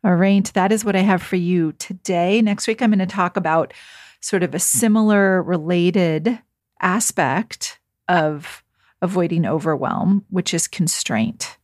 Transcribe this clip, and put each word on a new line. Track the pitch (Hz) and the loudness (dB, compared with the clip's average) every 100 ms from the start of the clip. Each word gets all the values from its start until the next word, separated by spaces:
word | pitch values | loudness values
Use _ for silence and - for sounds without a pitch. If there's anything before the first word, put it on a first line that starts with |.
All | 208 175 | 2 2
right, | 196 202 196 | 4 2 2
that | - 190 | 0 0
is | 220 | 0
what | 214 190 | 0 0
I | |
have | 196 185 | 2 0
for | - 185 | 0 -2
you | 175 180 160 | 0 0 0
today. | - - 185 - 175 175 214 | -4 -14 -12 -4 0 2 2
Next | 214 202 - | 2 0 -4
week, | 220 | 0
I'm | 233 | 2
gonna | 208 185 | 2 0
talk | 196 175 - | -2 -2 -2
about | 165 160 160 - - - - _ | 0 0 0 -8 -20 -20 -20 _
sort | - 190 | -4 -2
of | 175 | -2
a | 151 | -2
similar | - - 233 214 214 208 196 185 | -2 0 2 4 4 4 4 2
related | 165 175 156 175 175 180 175 156 175 233 _ _ _ _ | 0 -2 0 2 2 2 0 0 -2 -4 _ _ _ _
aspect | 185 196 - - 143 147 - - - - _ _ - | -2 -2 -2 0 0 0 -4 -10 -12 -14 _ _ 0
of | 180 156 147 156 - _ _ _ _ | 0 2 -4 -12 -18 _ _ _ _
avoiding | 180 185 170 170 147 | -2 0 0 0 0
overwhelm, | 151 165 147 131 - 180 202 - | -2 -2 -2 -2 -2 0 0 -2
which | 185 175 | -4 -2
is | 170 - | -4 -4
constraint. | - 160 - - 110 113 - - - | -2 -2 -2 -4 -2 -2 -4 -14 -14